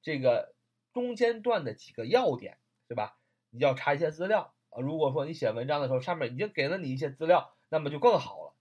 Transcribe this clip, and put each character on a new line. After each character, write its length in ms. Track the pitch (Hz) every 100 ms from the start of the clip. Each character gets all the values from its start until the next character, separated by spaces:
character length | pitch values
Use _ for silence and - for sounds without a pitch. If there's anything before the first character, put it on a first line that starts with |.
这 180 | - 143
个 340 | 127 117 - _ _ _ _
中 220 | 247 247 226
间 260 | 233 233
段 220 | 226 220
的 100 | 135
几 180 | - -
个 140 | - 113
要 320 | 233 220 127
点， 220 | 95 - _ _ _
对 80 | 113
吧？ 220 | 107 _ _ _ _
你 100 | 117
要 140 | 143
查 220 | 131 147 143
一 20 |
些 140 | 160
资 160 | 156 185
料 260 | 214 - _ _
啊。 100 | 117
如 180 | 135 160
果 140 | 143
说 140 | 147 143
你 80 |
写 180 | 165 117
文 160 | 113 131
章 140 | 147
的 60 | 135
时 60 |
候， 60 | 127
上 180 | 131 165
面 140 | 123
已 60 | 123
经 100 | 208
给 160 | 180 139
了 80 | 185
你 160 | 143
一 20 | 131
些 140 | 147
资 160 | 135 160
料， 300 | 175 - _ _
那 100 | 156
么 100 | 147
就 100 | 143
更 180 | 240 196
好 280 | - - 76
了。 80 | _